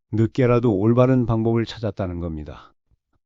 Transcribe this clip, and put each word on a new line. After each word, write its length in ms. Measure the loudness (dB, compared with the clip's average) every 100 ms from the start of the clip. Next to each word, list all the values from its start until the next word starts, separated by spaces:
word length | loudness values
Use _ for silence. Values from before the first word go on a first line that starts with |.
| _
늦게라도 680 | -2 -2 2 2 2 2 2
올바른 480 | 2 4 4 2
방법을 420 | 2 0 0 0 -2
찾았다는 520 | -6 -8 -6 -6 -6
겁니다. 560 | -8 -8 -12 -16 -20 _ _ _ _ _